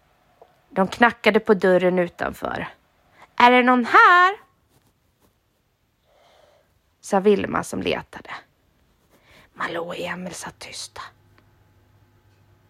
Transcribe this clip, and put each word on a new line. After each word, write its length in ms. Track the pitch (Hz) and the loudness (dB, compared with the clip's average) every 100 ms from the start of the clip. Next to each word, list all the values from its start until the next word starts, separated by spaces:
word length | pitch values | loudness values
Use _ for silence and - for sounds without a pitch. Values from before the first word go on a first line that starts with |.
| _ _ _ _ _ _ _ | _ _ _ _ _ _ _
De 180 | - 185 | -4 -2
knackade 520 | - 233 - 220 214 | 0 0 2 0 0
på 140 | 226 | 0
dörren 460 | 190 190 180 180 185 | 0 2 2 2 0
utanför. 680 | 175 - - - - - - - _ _ _ _ - - | -4 -6 -10 -8 -10 -10 -12 -18 _ _ _ _ -12 2
"Är 160 | 247 | 4
det 120 | 247 | 4
någon 220 | 247 254 233 | 2 0 4
här?" 500 | 427 440 359 370 415 _ _ _ _ _ _ _ _ _ _ _ _ _ _ _ _ _ _ _ _ _ _ _ _ _ _ | 6 6 6 4 0 _ _ _ _ _ _ _ _ _ _ _ _ _ _ _ _ _ _ _ _ _ _ _ _ _ _
sa 180 | - 196 | -4 0
Vilma 440 | 202 196 - - | 2 2 0 -6
som 180 | 175 190 | -8 -8
letade. 500 | 123 - - - - - _ _ _ _ _ _ _ _ _ _ _ | -6 -6 -10 -20 -18 -20 _ _ _ _ _ _ _ _ _ _ _
Malou 340 | - - 170 170 | -12 -10 -8 -10
och 100 | 165 | -10
Emil 360 | 175 180 180 | -10 -10 -12
satt 260 | - - - | -14 -16 -18
tysta. 420 | - - - - - _ _ _ _ _ _ _ _ _ _ _ _ _ _ _ | -18 -16 -16 -18 -20 _ _ _ _ _ _ _ _ _ _ _ _ _ _ _